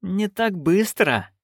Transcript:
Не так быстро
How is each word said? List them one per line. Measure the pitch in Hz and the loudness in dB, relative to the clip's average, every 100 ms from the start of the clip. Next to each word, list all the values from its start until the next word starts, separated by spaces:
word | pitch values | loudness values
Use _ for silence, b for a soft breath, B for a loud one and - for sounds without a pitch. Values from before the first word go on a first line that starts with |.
Не | 185 190 214 | -4 -2 -4
так | - 226 185 | -2 -2 0
быстро | 143 180 220 - 185 117 95 _ | 2 2 2 0 0 0 -4 _